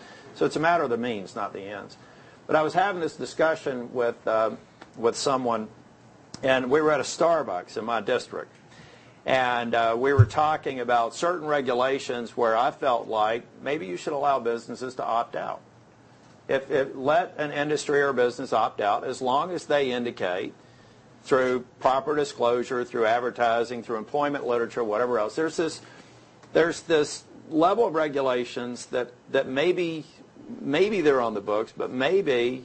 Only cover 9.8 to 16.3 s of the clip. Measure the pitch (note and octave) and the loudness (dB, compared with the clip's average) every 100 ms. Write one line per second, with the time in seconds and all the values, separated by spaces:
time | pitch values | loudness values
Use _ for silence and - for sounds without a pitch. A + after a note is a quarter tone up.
9.8 | A2+ A#2 C3+ C#3 - D3+ D3+ D#3 - C3 | 2 2 4 4 4 4 0 0 -4 -4
10.8 | A#2+ A#2+ A#2 - E3+ F3+ D3+ D3 B2+ B2 | 0 2 0 -2 -2 -2 -2 0 0 0
11.8 | C3 C3+ C3+ A#2+ A2 - A#2 A2+ C#3 - | 2 0 -4 -8 -6 0 2 4 2 0
12.8 | C#3+ A#2 G#2+ A2 G#2+ A#2+ - - C3 D#3 | 0 0 0 0 0 0 -6 -10 -6 -6
13.8 | F#3 F3 E3 C#3+ C#3+ C3+ A#2 A#2 A#2 A2+ | -6 -8 -4 0 0 0 0 -4 -6 -10
14.8 | B2+ B2+ A#2 A#2 A#2 - A#1+ - - - | -8 -6 -2 -2 -2 -6 -8 -10 -14 -20
15.8 | - - - - - | -20 -20 -20 -20 -20